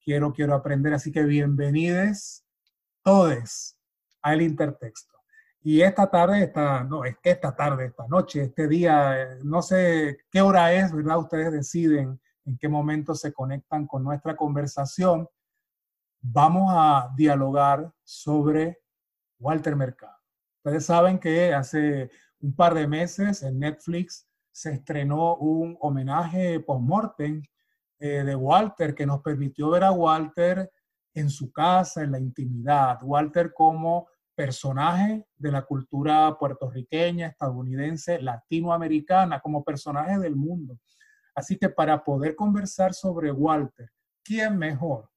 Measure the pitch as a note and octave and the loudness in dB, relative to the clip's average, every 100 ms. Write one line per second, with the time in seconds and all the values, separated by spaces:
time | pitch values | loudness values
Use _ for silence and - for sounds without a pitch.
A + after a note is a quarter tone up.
0 | - C#3+ D3 C#3+ D3 C#3 C#3+ C#3 D3 D3 | -2 0 0 0 0 0 0 0 0 0
1 | D3+ D#3 D3 D3 C#3+ C#3 C#3+ D3+ E3+ F3+ | -2 0 2 2 2 0 0 0 0 0
2 | G3+ G3+ - - _ _ _ _ _ _ | 0 -2 -10 -18 _ _ _ _ _ _
3 | F#3+ G3 E3+ A#2+ A2+ - - _ _ _ | 6 8 6 2 -6 -12 -14 _ _ _
4 | _ _ D3 D#3 E3 D3 D3 - A#2+ - | _ _ 0 2 2 0 -4 -4 -14 -16
5 | _ _ _ _ _ _ D#3 D3+ F#3+ G3 | _ _ _ _ _ _ 4 6 6 4
6 | G3 F3+ F3 G3+ F#3 D#3 D3 C3+ B2+ D3+ | 4 4 4 4 0 0 0 0 -4 -6
7 | B2+ A#2 F3 F3 C#3+ - D3 C3+ B2+ - | -8 -2 0 0 -2 -2 -2 -2 -6 -10
8 | B2 C#3 - D3 C3+ - D3+ E3 E3+ D3+ | 0 0 0 -4 -4 -2 0 2 4 4
9 | C#3 C3 C3 B2+ C#3+ E3+ E3+ F#3 F3 E3 | 4 0 -6 -8 -2 -2 2 2 4 2
10 | D3+ C#3 _ F#3+ G3 F#3+ D3+ F#3 F#3+ D#3 | 0 -4 _ 4 6 6 6 4 2 0
11 | D3+ E3 D#3 D#3 D#3+ D3+ C3+ F3 E3 D3 | 0 0 -2 -2 -2 -2 -4 0 2 2
12 | C3 C3 _ _ C#3 B2 D3+ D3+ D3+ D3+ | 0 -8 _ _ -10 -6 -2 -2 0 -4
13 | D3 D3+ C#3+ C#3+ C3 C#3 _ D#3 D3 C3 | -4 -6 -8 -8 -8 -8 _ -6 -4 -6
14 | C3 C#3+ F#3 F3 D#3 C#3+ C#3+ - C#3 - | -6 -6 -6 -4 -4 -2 -4 -6 -6 0
15 | F#3 E3 E3+ _ _ _ _ _ _ _ | 2 0 -4 _ _ _ _ _ _ _
16 | _ _ B2 A#2 D#3 F3+ F#3+ F3 D#3 C3+ | _ _ -2 4 4 4 4 4 6 4
17 | B2+ C3 D3+ C#3 C3+ C#3 C#3 C#3 E3 _ | 0 2 2 4 0 2 2 2 -2 _
18 | _ - - D3+ D3 D#3 D#3+ F3 _ _ | _ -12 -2 0 2 2 -2 -6 _ _
19 | _ _ _ _ B2+ D#3+ D#3 C#3+ C3 - | _ _ _ _ -4 -2 -2 -2 -4 -6
20 | - _ _ _ _ _ C#3+ D#3 - F3 | -20 _ _ _ _ _ -4 -4 2 4
21 | F3+ F#3 E3+ D#3+ F3 C#3+ C3+ D#3 D3 C#3+ | 4 2 0 2 2 0 -2 -2 0 -2
22 | B2+ _ _ _ C#3+ C3+ E3+ D#3+ D3 D#3 | -6 _ _ _ -8 2 4 4 -2 -2
23 | F3 - G3+ G3 C3+ C3 D3 D3+ - E3+ | -4 -2 -2 -2 -4 -4 -4 -6 -8 -6
24 | F3+ - _ _ _ - D#3+ C#3 - D3 | -6 -12 _ _ _ -14 -8 -8 -6 -4
25 | C#3+ D3+ E3+ E3+ D3+ D#3+ E3 E3+ D3+ C3+ | -2 0 0 0 0 0 -4 -6 -4 -2
26 | C3 D3+ E3+ F3+ F3+ E3 - B2+ B2 G3 | -2 -2 -2 -2 -2 -2 -4 -2 0 0
27 | G#3+ - D3+ D#3 C#3+ _ _ _ _ _ | -2 -6 -6 -6 -10 _ _ _ _ _
28 | D3 C#3+ C#3 C3+ C3 F3 G#3+ - D#3 C#3+ | -6 -4 -2 -2 2 4 2 -2 -4 -2
29 | C#3+ C#3+ D#3 C#3+ C#3 C#3+ D3+ F3 F#3+ F3+ | -4 -2 -4 -4 -4 -4 0 2 4 4
30 | E3 D#3+ D3+ - F3 F#3 F#3+ _ _ _ | 2 2 -2 0 0 0 -6 _ _ _
31 | _ D#3 D3 - B2+ - D#3 F3+ F3+ E3+ | _ -4 -4 -4 -10 0 2 4 2 -4
32 | D3+ C3 C3 B2+ B2+ A#2+ B2 D3 C3 B2 | -6 -4 -6 -6 -8 -6 0 2 2 0
33 | C3 C#3+ D3+ F3 E3 - D#3 D#3+ E3 E3+ | -2 -2 0 -2 -2 2 2 2 -2 -2
34 | E3+ _ _ - C#3 B2+ C#3 C3+ D#3 F3+ | -4 _ _ -8 -6 -6 -6 -2 0 2
35 | G3+ A3 _ _ D3 C#3 - C3+ C3 C#3 | 0 -2 _ _ -4 -4 -4 -8 -6 -4
36 | D3+ D#3 D#3 D#3 C#3+ C3 C3 B2+ A#2+ D#3 | 2 4 4 2 -6 -4 -10 -10 -8 -2
37 | F3 E3+ D#3+ - C#3 B2 B2+ C3 D3+ D#3+ | -2 -2 -8 -6 -6 -6 -6 -6 -6 -6
38 | - F3 C3 A#2 _ E3 E3+ E3+ E3 D#3 | -4 -4 -4 -8 _ -4 -2 -2 0 -2
39 | D3+ F#3 F#3 C#3+ D3+ D3+ D3 C#3+ D3+ C#3+ | 2 2 2 -2 -4 -6 -4 -8 -6 -6
40 | D#3+ G3 F3 C#3 D3+ F3 C3+ A#2+ _ _ | -2 -2 -2 -4 -4 -6 -10 -18 _ _
41 | _ _ _ - - F#3+ F#3+ - D#3 D3+ | _ _ _ -12 -6 -2 -2 0 0 0
42 | - C3+ D3+ D#3 G#3 G#3 F#3+ - F#3+ F#3 | 0 -2 -2 -2 0 0 -2 -2 -2 0
43 | F#3+ E3+ D#3 C3+ D#3+ D3+ C#3+ _ A#2 _ | -6 -2 -4 0 0 0 -2 _ -20 _
44 | _ _ - A3 A3 G3 D#3 C#3 E3 A#2 | _ _ -8 -4 -2 -2 -2 -4 -4 -6
45 | - | -10